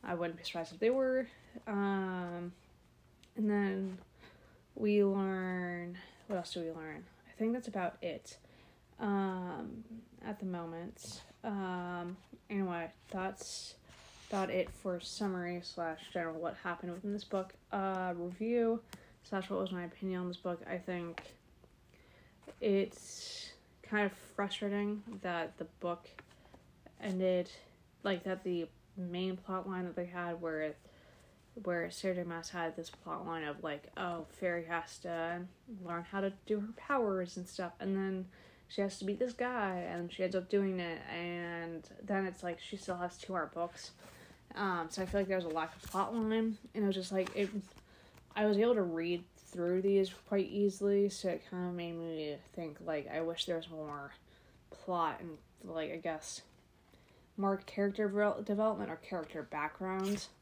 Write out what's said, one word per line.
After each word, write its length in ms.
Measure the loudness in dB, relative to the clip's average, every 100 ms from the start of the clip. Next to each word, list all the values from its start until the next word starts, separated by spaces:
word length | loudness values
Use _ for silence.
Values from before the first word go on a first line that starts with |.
I 120 | -4
wouldn't 240 | -2 -2 -4
be 60 |
surprised 280 | -4 -4 -6
if 80 | 2
they 100 | 4
were. 380 | 6 4 4 0 -8 -18 -12 -2
Um, 840 | 2 4 2 2 -2 -2 -4 -6 -8 -20 -20 -20 -20 -20 -20 -12 0
and 140 | 4
then 480 | 4 4 2 -2 -4 -12 -20 -20 -20 -20 -20 -16
we 300 | 0 6 8
learn, 920 | 8 6 2 2 0 0 0 -2 -6 -8 -14 -20 -4
what 100 | -2
else 160 | -2
do 80 | -4
we 100 | -4
learn? 340 | -4 -8 -10 -12 -20 -20
I 100 | 0
think 140 | 0
that's 160 | 2 -2
about 280 | 0 0 -2
it, 380 | -4 -4 -10 -18 -20 -20 -20 -20 -20 -4
um, 840 | 2 4 2 0 -4 -4 -6 -8 -12 -14 -16 -12 -8
at 120 | -4
the 80 | -4
moment. 760 | -2 -4 -6 -8 -10 -12 -12 -14 -8
Um, 720 | -4 -2 0 -2 -2 -4 -4 -8 -14 -20 -2
anyway, 420 | 0 2 0 -4 -8 -8
that's 640 | -2 -2 -4 -8 -8 -10 -14 -20 -20 -20 -20 -4
about 200 | 0 2
it 200 | 2 0
for 300 | -2 -4 -4
summary 600 | -4 -2 0 0 -2 -4
slash 380 | -6 -4 -4 -4 -4
general 280 | -2 -2 0
what 160 | -2 -2
happened 300 | -4 -4 -4
within 200 | -4 -2
this 120 | -4
book. 300 | 0 -2 -2 -10 -4
Uh, 420 | 0 0 2 0 -2
review 640 | -4 -2 2 4 6 4 -2 -18 -18 -20
slash 280 | -4 -4 -2
what 100 | 0
was 120 | 0
my 120 | -2
opinion 360 | -4 -4 -2 0
on 80 | 0
this 80 | -2
book. 240 | -4 -4 -4
I 100 | -4
think 440 | -2 -2 -2 -6 -10 -20 -20 -20 -20 -20 -20 -20 -20 -20 -20 -20 -20 0
it's 920 | 4 6 4 -4 -14 -10 -8 -8 -10 -16 -20 -20
kind 240 | -2 2 2
of 60 | 0 -10
frustrating 680 | -2 -2 0 0 2 0 -2 -6 -6
that 340 | -2 -2 -2 -4
the 80 | -10 -4
book 260 | -2 -2 -6 -18 -20 -20 -20 -20 -20 -20 -20 -8
ended, 480 | -2 2 4 4 0 -8 -20 -20 -20 _
like, 220 | -2 0
that 200 | 0 -2
the 220 | 0 0 -2 -8 -16 -8
main 400 | -4 -2 -2 -2
plot 320 | -4 -4 -2
line 160 | -2
that 100 | -2
they 120 | -2 -4
had 340 | -4 -4 -2
where, 340 | -2 0 -2 -4 -16 -20 -20 -20 -20 -20 -16 -6
where 280 | 0 0 0
Sarah 240 | 0 0 0
J 80 |
Maas 240 | 0 -4 -4
had 240 | -2 -2
this 160 | -2 -8
plot 360 | -10 -6 -6 -2
line 180 | -2
of, 180 | -2 -4
like, 220 | -4 -4 -8 -4
oh, 300 | -2 -2 -6 -2
Fairy 240 | 0 0
has 340 | 0 -4 -4 -10
to 420 | -4 -2 -2 -2 -6 -12 -14 -10
learn 200 | -4 -4 -2
how 100 | 0
to 120 | 0 0 0
do 140 | 0
her 120 | 0 -6
powers 600 | 0 4 4 2 0 -4
and 100 | -8
stuff, 260 | -4 -6 -2
and 180 | 0 2
then 300 | 2 0 -4 -12 -20 -20 -8
she 120 | 0
has 180 | 0 0
to 60 |
beat 160 | -2 2
this 120 | 0
guy, 540 | 0 -2 2 0 0 -2
and 240 | -4 -4
she 120 | 0
ends 100 | 2
up 140 | 2 4
doing 320 | 4 6 2
it, 200 | 0 -4 -6
and 760 | -4 -4 -4 -4 -4 -4 -8 -10 -14
then 240 | 0 0 0
it's 160 | -2
like 160 | -4 -4
she 180 | -6 -8
still 200 | -4 -2
has 200 | -2 -4
two 160 | -2
more 180 | -2 0
books. 380 | -2 -4 -4 -14 -14 -20 -18 -20 -20 -12
Um, 320 | -2 0 2 0
so 140 | -2
I 40 | 2
feel 140 | 2
like 80 | 4
there 80 | 2
was 80 |
a 60 | 2
lack 260 | 0 0 -4
of 60 |
plot 320 | -2 2 2
line, 420 | 2 4 4 4 0 -6
and 100 | 2
it 20 | 4
was 100 | 4
just 160 | 2
like, 220 | 2 2 2
it, 140 | 0 0 -6 -16 -20 -20 -20 -20 -8
I 120 | 2 6
was 100 | 8
able 180 | 8
to 80 | 6
read 400 | 4 2 0 0 -2 -20 -12
through 340 | 0 4 4
these 280 | 6 6 6 0 0
quite 180 | 2 2
easily, 640 | 4 4 4 4 6 6
so 180 | 4 0
it 160 | 0 -2
kind 180 | -4 -2
of 60 |
made 180 | -2 -4
me 440 | -4 -4 -2 -4 -6 -8
think, 240 | -8 -6 -6
like, 240 | -2 -2 -2
I 80 | -2
wish 240 | 0 -2
there 120 | 0 0
was 120 | -2
more 420 | -8 -6 -6 -8 -14 -20 -20 -20 -20 -20
plot 500 | -12 0 4 4 2
and, 160 | -8 -12 -16 -14
like, 280 | -6 -2 -2
I 40 | -2
guess, 460 | -2 -2 -6 -10 -12 -20 -20 _ -20 -20 -20 -20 -14 0
more 220 | 2 2
character 500 | -2 2 2 4 2
devel-, 360 | 4 4 2
development 460 | 0 4 4 2 -2
or 60 | -6
character 460 | -4 -4 -4 -8
background 840 | -6 -2 -2 -2 -2 0 2 0 -4 -14